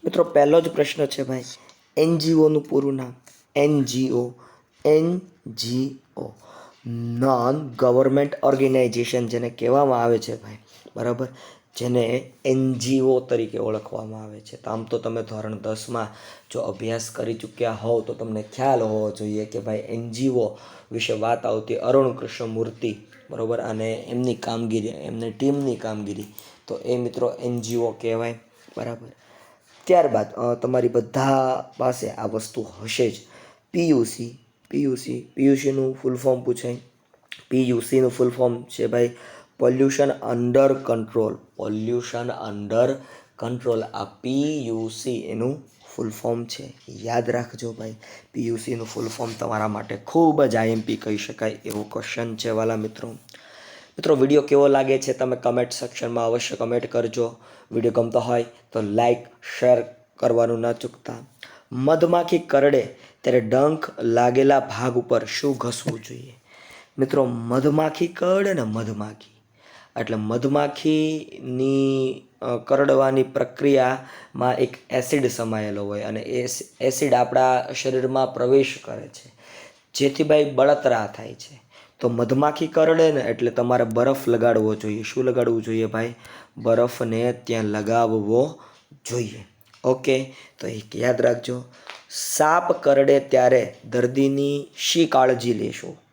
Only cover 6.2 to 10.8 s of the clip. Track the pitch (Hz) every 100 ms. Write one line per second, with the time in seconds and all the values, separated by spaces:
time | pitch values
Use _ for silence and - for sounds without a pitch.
6.2 | 117 110 - - - _ 120 117 117 117
7.2 | 131 127 120 147 147 120 131 123 135 135
8.2 | 143 - 135 135 135 131 123 113 120 127
9.2 | 117 120 117 117 117 135 139 123 120 117
10.2 | - 113 107 107 _ -